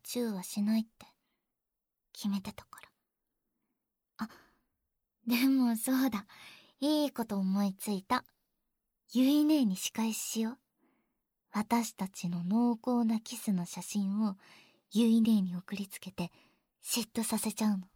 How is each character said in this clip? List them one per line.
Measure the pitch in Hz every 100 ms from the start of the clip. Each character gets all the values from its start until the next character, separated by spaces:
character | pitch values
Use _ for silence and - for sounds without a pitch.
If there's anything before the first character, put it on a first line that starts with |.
チ | - 247
ュ | 233
ー |
は | 190
し | 180 -
な | 202 220
い |
っ | 226
て | - - _ _ _ _ _ _ _ _ _ _
決 | - 208
め | 196
て | 190
た | -
か | - - - _ _ _ _ _ _ _ _ _ _ _ _ -
ら。 | 220
あ、 | - _ _ _ _ _ _ _ _ 233
で | 240 269
も | 269 240 226
そ | -
う | 262 262
だ。 | 208 - - - - - -
い | 277 302 285
い |
こ | - 226
と | 202
思 | 190 196 202
い |
つ | 190 -
い | 196
た。 | - 254 - _ _ _ _ _ _ _ _
ゆ | 233 262
い | 294
姉 | 302 311 226
に | 185
仕 | -
返 | - 226
し | 220
し | - 220
よ | 226
う。 | 262 _ _ _ _ _ _ _ _ _
私 | 208 214 233 226
た | - 190
ち | - 175
の | 175
濃 | 175 220 240 226
厚 | - 240 226
な | 226
キ | 226 240
ス | -
の | 185 175
写 | -
真 | - 208 196 202
を | 214 196 - - - _ _
ゆ | 208 233
い | 226
姉 | 226 214
に | 185 180
送 | - 196
り | 196
つ | -
け | 185
て | - 175 _ _ _ _ _
嫉 | - - 220
妬 | -
さ | 220 220
せ | 220
ち | -
ゃ | 214
う | 196
の。 | 180